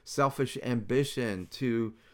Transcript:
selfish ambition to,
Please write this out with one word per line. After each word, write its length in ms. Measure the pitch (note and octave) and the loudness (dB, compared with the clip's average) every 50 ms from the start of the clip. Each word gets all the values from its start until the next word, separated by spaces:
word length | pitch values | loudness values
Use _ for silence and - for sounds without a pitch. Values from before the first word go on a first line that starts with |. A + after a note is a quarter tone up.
| - | -16
selfish 520 | - - D3 C#3 C#3 - - C3 - - - - | -4 0 2 2 2 2 0 -2 -2 -2 -4 -2
ambition 840 | B2 A#2+ A#2 G2+ F#2+ B2 C#3 C#3+ - - C3 A#2+ A2 G2 F#2 F2+ - | -2 -2 0 0 2 2 2 2 2 0 -2 -2 -2 -2 -4 -6 -8
to, 420 | - - C3+ B2 A2+ A2+ A2+ G#2+ A2 - _ _ | -6 -2 0 2 2 2 0 -2 -4 -10 _ _